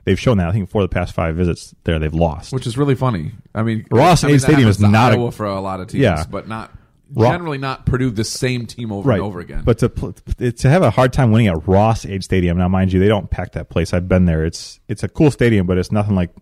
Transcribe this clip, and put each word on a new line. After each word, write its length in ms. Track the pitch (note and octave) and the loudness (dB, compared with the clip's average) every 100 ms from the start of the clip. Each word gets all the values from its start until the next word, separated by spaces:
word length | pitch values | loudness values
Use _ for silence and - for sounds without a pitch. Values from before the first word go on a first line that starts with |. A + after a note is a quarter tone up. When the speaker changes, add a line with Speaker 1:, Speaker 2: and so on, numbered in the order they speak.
| - | -2
Speaker 1:
They've 140 | F#2+ | 0
shown 180 | - G#2 | 2 2
that. 100 | E2+ | 0
I 40 | |
think 180 | G#2 F2+ | -2 -2
four 120 | A2 | -2
of 80 | F#2 | -2
the 40 | |
past 200 | F#2 F2 | -2 -4
five 220 | - E2 D#2+ | -4 -4 -2
visits 400 | F2+ E2 - _ | -2 -2 -10 _
there, 160 | - D#2+ | -4 -2
they've 140 | D#2 | -2
lost. 400 | D#2+ E2 D2+ - | 0 -2 -2 -8
Speaker 2:
Which 120 | C3 B2+ | -8 -6
is 100 | A2+ | -2
really 180 | C#3+ B2 | -2 0
funny. 380 | C3 G2+ D2+ - _ | -2 -4 -8 -12 _
I 80 | - | -6
mean, 240 | A2+ A2 - | -4 -4 0
Speaker 1:
Ross 320 | A2+ D#3+ D#3 | 4 4 4
Speaker 2:
I 40 | C#3+ | 4
mean, 80 | C#3+ | 2
Speaker 1:
Aid 40 | |
Speaker 2:
that 20 | C3+ | 4
Speaker 1:
Stadium 140 | D3+ | 4
Speaker 2:
happens 160 | A2+ F#2+ | 4 4
Speaker 1:
is 60 | |
Speaker 2:
to 60 | G#2 | 4
Speaker 1:
not 220 | G#2+ B2 | 4 4
a 40 | A#2+ | 2
Speaker 2:
Iowa 140 | A#2 | 0
for 140 | - G#2 | -4 -6
a 140 | G2 | -4
lot 180 | F#2+ F#2+ | -6 -8
of 80 | F#2 | -8
teams, 120 | D#3 | 0
Speaker 1:
Yeah. 220 | B2 D#2 D#2+ | 0 0 -4
Speaker 2:
but 200 | G2 F#2 | -8 -10
not, 240 | A2 F#2 - _ _ _ | -12 -14 -20 _ _ _
Speaker 1:
Ro- 160 | C3 A#2 | 0 2
Speaker 2:
generally 300 | E3+ E3+ C#3 | 2 -4 -6
not 260 | C3+ C3 - | -6 -6 -4
Purdue 240 | C3 C3 | -2 -2
the 140 | G#2 | -4
same 420 | A2 - B2+ B2+ A#2 | -6 -4 -4 -4 -8
team 260 | - A2+ | -12 -10
over 160 | G2+ C3 | -4 0
Speaker 1:
Right. 80 | G2+ | 0
Speaker 2:
and 40 | |
over 160 | G2+ F2 | -2 -10
again. 220 | E2+ C#2 | -10 -4
Speaker 1:
But 140 | - A#2 | -2 0
to 100 | A#2 | -2
pl-, 240 | - - - - - | -4 -10 -12 -10 -4
to 300 | B2 - C3+ | -4 0 2
have 120 | F3 | 4
a 80 | C#3+ | 2
hard 240 | A#2 C3 | 2 0
time 180 | B2+ B2 | 2 2
winning 180 | G#2+ A2 | 4 2
at 180 | E2 E2 | 0 2
Ross 360 | F#2+ A2 A2 | 2 4 0
Aid 200 | - G2 | -6 -10
Stadium, 340 | - F#2+ F2 F2 | -2 0 2 0
now 100 | F#2 | 0
mind 260 | F#2+ F#2+ | 2 2
you, 60 | F2+ | 4
they 80 | G2 | 4
don't 220 | G#2+ D#2 | 2 -2
pack 220 | - F2+ | -8 -8
that 180 | - - | -12 -6
place. 240 | F2+ E2 | -4 -2
I've 140 | F2+ F#2 | -2 0
been 180 | F#2 F2+ | 2 4
there. 180 | D#2+ | 2
It's, 360 | D#2+ - - - - | -2 -6 -18 -20 -12
it's 160 | G#2 | -8
a 40 | G2 | -8
cool 220 | - D3+ | 2 2
stadium, 380 | - A#2+ G#2+ F2+ | 4 2 2 2
but 100 | F#2 | 0
it's 140 | F2+ | 0
nothing 240 | G#2+ G#2 G2 | -2 0 0
like 160 | F2 - | -2 -8